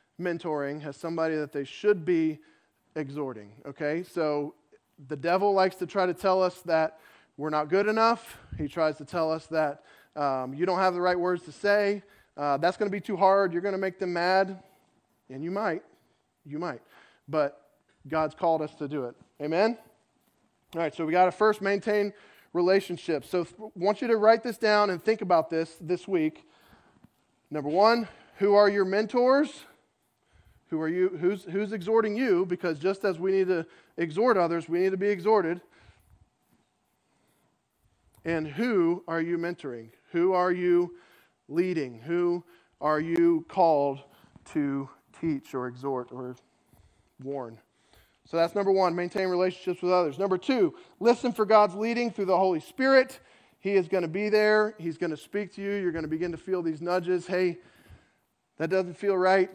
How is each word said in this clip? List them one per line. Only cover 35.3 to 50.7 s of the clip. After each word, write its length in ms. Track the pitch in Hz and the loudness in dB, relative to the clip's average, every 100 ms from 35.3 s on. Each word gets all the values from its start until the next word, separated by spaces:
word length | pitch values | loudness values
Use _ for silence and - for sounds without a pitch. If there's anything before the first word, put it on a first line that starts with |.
| 214 165 180 - _ - _ _ _ _ _ _ _ _ _ _ _ _ _ _ _ _ _ _ _ _ _ _ _ 165 | 2 2 -4 -10 _ -20 _ _ _ _ _ _ _ _ _ _ _ _ _ _ _ _ _ _ _ _ _ _ _ -4
And 220 | 165 156 | -4 -4
who 560 | 143 247 202 170 175 - | -4 0 2 2 0 -4
are 140 | 165 | -4
you 160 | 170 170 | -2 -4
mentoring? 520 | 170 170 143 117 113 _ _ | -4 -8 -10 -12 -14 _ _
Who 220 | 170 180 | 0 2
are 180 | 185 180 | 2 2
you 440 | 180 180 175 175 - _ _ _ _ _ | 0 2 2 2 -6 _ _ _ _ _
leading? 520 | 156 185 165 131 117 | -2 -2 -2 -6 -10
Who 440 | 131 175 175 175 - _ _ _ | -6 -2 -2 -2 -8 _ _ _
are 180 | 151 151 | -2 0
you 460 | 165 170 170 165 - | 0 2 4 2 -2
called 540 | 190 165 147 143 135 - _ _ - - | 2 4 4 0 -4 -14 _ _ -20 -6
to 360 | 156 143 139 135 - _ - | -4 -2 -4 -8 -14 _ -8
teach 340 | 165 139 - | -4 -4 -6
or 140 | 131 123 | -8 -8
exhort 440 | 123 139 131 123 | -8 -6 -6 -8
or 240 | 123 127 123 _ _ _ _ _ _ _ _ | -12 -12 -14 _ _ _ _ _ _ _ _
warn? 340 | 131 139 120 113 _ _ _ _ _ _ _ | -10 -10 -10 -16 _ _ _ _ _ _ _
So 120 | 165 | 0
that's 160 | 170 | 0
number 180 | 208 196 | 0 2
one, 240 | 190 180 175 | 2 2 0
maintain 320 | 175 - 190 | -4 -2 -2
relationships 540 | 180 185 180 185 175 | 0 0 -2 -6 -4
with 100 | 180 | 0
others. 280 | 180 165 135 | 2 0 -2
Number 180 | 196 185 | -2 -2
two, 380 | - 262 190 | 0 2 2